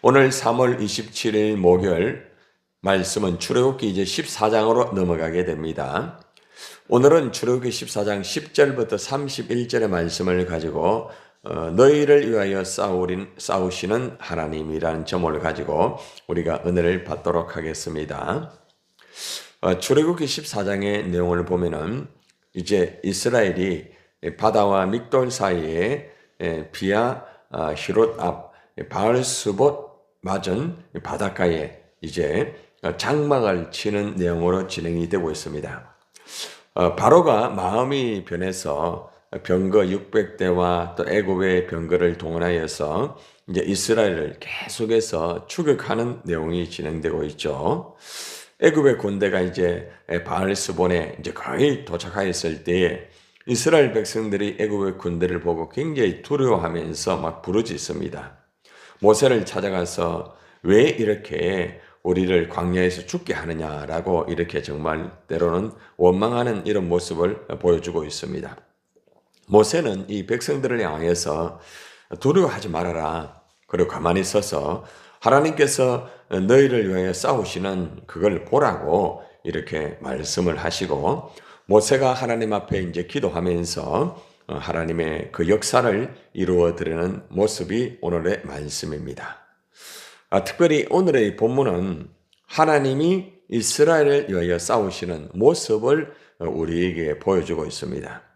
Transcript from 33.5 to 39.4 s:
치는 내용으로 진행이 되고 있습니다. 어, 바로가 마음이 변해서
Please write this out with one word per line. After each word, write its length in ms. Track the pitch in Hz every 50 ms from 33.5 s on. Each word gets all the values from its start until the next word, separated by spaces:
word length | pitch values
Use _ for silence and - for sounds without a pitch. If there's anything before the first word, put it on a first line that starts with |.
| 92 87 82 -
치는 460 | - - - 107 101 101 104 104 -
내용으로 520 | 92 90 87 85 82 85 90 90 95 95 92
진행이 420 | - - 82 85 85 85 85 82
되고 200 | 95 95 85 80
있습니다. 640 | 76 76 - 80 76 76 71 - - - - - _ _ _ _ _ - - - - - - - - - _ _
어, 240 | _ - 90 85 -
바로가 540 | 90 98 113 147 180 170 156 120 104 117 -
마음이 720 | 101 95 92 92 101 117 127 131 143 139 127 117 107 98 90
변해서 880 | - 87 85 92 95 92 - - 78 71 73 80 87 85 - - - _ _ _ _ - -